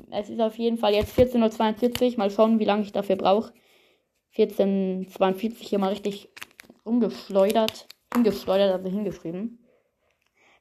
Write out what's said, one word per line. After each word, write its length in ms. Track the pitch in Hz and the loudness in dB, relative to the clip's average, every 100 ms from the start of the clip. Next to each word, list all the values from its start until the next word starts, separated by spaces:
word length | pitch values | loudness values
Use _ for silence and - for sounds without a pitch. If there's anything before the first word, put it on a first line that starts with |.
| - | -10
Es 200 | 208 208 | -10 -8
ist 100 | 226 | -4
auf 160 | 220 226 | -4 0
jeden 220 | 233 233 | -2 0
Fall 160 | 208 | 2
jetzt 180 | 208 208 | 2 0
vierzehn 300 | - 247 240 | 2 2 4
Uhr 80 | 220 | 0
zweiundvierzig. 640 | 226 220 214 247 240 247 233 | 2 -2 0 -2 0 -2 0
Mal 140 | 196 | -2
schauen, 280 | 202 220 220 | 2 4 4
wie 60 | |
lange 160 | 202 208 | 2 0
ich 100 | 202 | -2
dafür 240 | 196 196 196 | -4 -2 0
brauch. 340 | 185 208 233 _ _ _ _ _ _ _ _ | 2 2 0 _ _ _ _ _ _ _ _
Vierzehn 760 | - 214 208 196 196 190 185 190 | 0 0 2 0 2 -2 -4 -8
zweiundvierzig 580 | - 190 190 226 - - | -2 0 0 -6 -8 -6
hier 120 | 202 | -2
mal 80 | 190 | -2
richtig 400 | 208 208 202 - - - _ - - 214 | -4 -6 -8 -16 -20 -20 _ -20 -16 -2
rumgeschleudert. 1000 | 240 202 - - 196 196 226 220 - - - _ | 0 0 -2 -2 2 4 2 0 -4 -20 -20 _
Hingeschleudert, 580 | 240 226 202 - 190 202 | 2 2 0 -2 2 2
also 160 | 185 185 | 0 -4
hingeschrieben. 760 | 202 196 165 165 180 233 - _ _ _ _ _ _ _ _ _ _ | -4 -6 -6 -10 -8 -10 -12 _ _ _ _ _ _ _ _ _ _